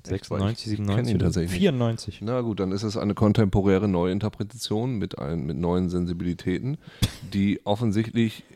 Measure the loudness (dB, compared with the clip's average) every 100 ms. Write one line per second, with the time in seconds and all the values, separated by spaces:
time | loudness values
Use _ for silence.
0 | -6 -6 -4 -2 -2 -2 -4 -4 0 0
1 | 2 2 2 0 0 2 2 2 0 -2
2 | -8 -8 -4 -2 -2 0 0 0 -2 -2
3 | -2 2 4 6 4 4 4 4 4 2
4 | 2 0 -2 -6 -10 -8 -4 -2 -2 -2
5 | -4 -6 -4 -4 -4 -2 0 2 2 0
6 | -2 -2 -4 -4 -2 -2 -2 -6 -8 -4
7 | -4 -4 -6 0 2 0 0 0 2 0
8 | 0 2 0 0 -18